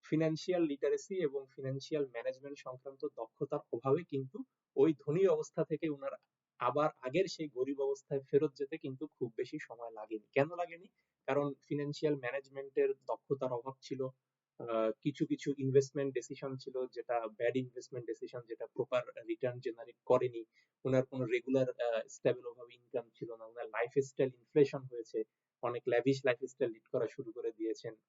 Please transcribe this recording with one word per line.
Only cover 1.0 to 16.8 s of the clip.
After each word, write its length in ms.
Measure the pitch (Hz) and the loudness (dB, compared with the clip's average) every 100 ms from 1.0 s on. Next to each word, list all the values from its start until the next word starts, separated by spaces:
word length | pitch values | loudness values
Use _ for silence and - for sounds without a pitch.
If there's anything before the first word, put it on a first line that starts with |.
| - 190 | -2 0
এবং 300 | 156 139 135 - | 0 -2 -8 -8
ফিনান্সিয়াল 500 | 135 135 - 156 135 | -4 -4 -2 -2 -2
ম্যানেজমেন্ট 520 | 117 123 131 139 143 | -2 -4 -6 -12 -12
সংক্রান্ত 460 | - 127 139 135 147 | -10 -12 -14 -8 -8
দক্ষতার 540 | - 117 _ 143 147 - | -6 -10 _ -4 -4 -4
অভাবে 320 | 117 135 147 | -4 2 2
কিন্তু 340 | 175 139 131 - 262 _ _ - | 2 -6 -6 -10 -12 _ _ 4
ওই 180 | 147 | 4
ধনী 340 | 156 - 156 190 | 4 0 4 4
অবস্থা 360 | 156 156 - | 4 0 -2
থেকে 260 | 156 156 165 | -2 0 -2
উনার 220 | 139 139 - _ _ _ _ | -4 -8 -10 _ _ _ _
আবার 300 | 123 135 151 - | 0 2 2 0
আগের 240 | 127 143 190 | -2 2 2
সেই 220 | - 156 | 0 -6
গরিব 320 | 123 131 139 | -2 -2 0
অবস্থায় 400 | 139 139 - 139 | 0 -2 -4 -6
ফেরত 300 | 135 143 151 - | 2 2 2 -2
যেতে 220 | 143 160 | -6 -6
কিন্তু 300 | 143 131 151 | -8 -8 -10
খুব 260 | _ 123 - | _ -8 -4
বেশি 200 | 127 151 | -6 -6
সময় 300 | - 117 117 | -10 -12 -12
লাগেনি। 360 | 110 110 110 _ | -12 -8 -8 _
কেন 160 | 139 147 175 | 2 2 0
লাগেনি? 320 | 175 170 190 _ _ _ - | -6 -6 -20 _ _ _ -2
কারণ 260 | 135 143 139 _ | 0 0 -4 _
ফিনান্সিয়াল 480 | 147 143 147 151 143 | -4 -2 0 0 0
ম্যানেজমেন্টের 760 | 123 135 139 135 135 143 139 135 - | -2 -6 -8 -10 -4 2 2 2 -4
দক্ষতার 440 | 113 _ 135 127 | -6 _ -2 0
অভাব 220 | 120 131 131 | -2 -6 -12
ছিল, 200 | - 135 131 - _ _ _ _ | -10 -6 -6 -6 _ _ _ _
আহ, 320 | 120 113 110 110 | -2 2 2 2
কিছু 240 | 156 135 156 | -2 -2 -2
কিছু 280 | 147 - 139 | -2 -2 0
ইনভেস্টমেন্ট 560 | 135 131 135 151 139 | 4 4 4 0 -2
ডিসিশন 380 | 131 - 135 139 131 | -2 -8 -8 -8 -8
ছিল 280 | - 131 | -8 -6